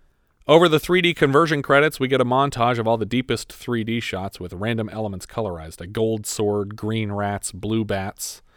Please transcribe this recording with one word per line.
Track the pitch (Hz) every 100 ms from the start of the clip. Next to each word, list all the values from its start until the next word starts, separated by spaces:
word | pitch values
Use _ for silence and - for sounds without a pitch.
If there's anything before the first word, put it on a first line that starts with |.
| _ _ _ _ -
Over | 160 170
the | 151
three | - 180
D | 175
conversion | - 143 139 160 147
credits, | 131 139 156 -
we | 131
get | 131
a |
montage | 120 131 139 123 120 117
of | 110
all | 117
the | 104
deepest | 123 123 113 -
three | - - 117
D | 110 117
shots | - 92 95 -
with | 90
random | 92 110 113 110
elements | 107 107 95 -
colorized. | - 104 85 80 -
A | 87
gold | 110 113 110 -
sword, | - 104 104 101 107
green | 107 110 104
rats, | 101 101 101 -
blue | 92 104 113
bats. | 107 98 95 - - - _